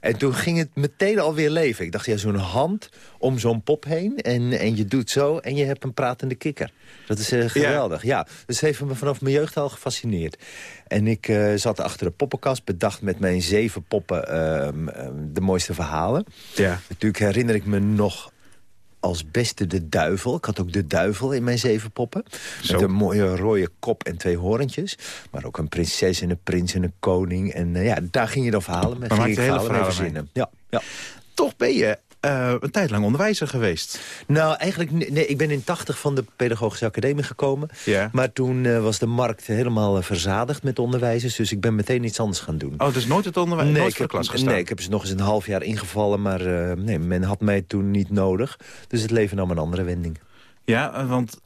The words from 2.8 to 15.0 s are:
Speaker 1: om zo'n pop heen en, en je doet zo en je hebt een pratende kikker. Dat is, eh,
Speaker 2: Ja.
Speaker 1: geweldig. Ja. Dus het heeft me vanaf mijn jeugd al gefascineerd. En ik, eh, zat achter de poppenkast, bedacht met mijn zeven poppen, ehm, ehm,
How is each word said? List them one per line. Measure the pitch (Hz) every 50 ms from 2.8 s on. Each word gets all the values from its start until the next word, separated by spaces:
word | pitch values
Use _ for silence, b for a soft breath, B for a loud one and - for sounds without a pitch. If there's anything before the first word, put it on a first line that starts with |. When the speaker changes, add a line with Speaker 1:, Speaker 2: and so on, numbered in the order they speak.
| - - B B B B B B
Speaker 1:
om | - 131 131 117
zo'n | 117 117 113 110
pop | - - 151 147 -
heen | 143 160 165 185 214 277
en, | - - 117 123 120 120 123
en | 127 - 95 110 113
je | 104 107
doet | 98 127 135 107 -
zo | - 135 143 143 160 165
en | - 123 139
je | 147 139
hebt | 135 139 - -
een | 131 110
pratende | - 135 123 123 - 139 131 123
kikker. | - - 151 143 - 127 - B B B B B B B
Dat | B 107 104
is, | 107 -
eh, | 127 120
Speaker 2:
Ja. | 117 113
Speaker 1:
geweldig. | - 143 147 143 143 147 123 92 80 80
Ja. | - 123 139 90 82 B B B B
Dus | B 120 -
het | 151
heeft | 151 139 -
me | 143 139 131
vanaf | 113 139 143 135 -
mijn | 135 135 139
jeugd | 147 156 160 -
al | 156 143 139
gefascineerd. | - - - 127 - - - 117 101 85 82 78 - B B B B B B B B B B
En | B - 107 107
ik, | 113 110 - - -
eh, | 107 104 104 104 104
zat | 101 - 113 98 -
achter | - - - - 101
de | 85
poppenkast, | - - 143 135 - - - 139 131 - -
bedacht | - 92 85 113 101 - -
met | 104 98 87 -
mijn | 98 92 90 90
zeven | 87 85 101 107 117 110 - 101 82
poppen, | - 110 101 - - 92 80 - -
ehm, | 76 82 80 80 78 76 71 73 69 78 80 76
ehm, | - -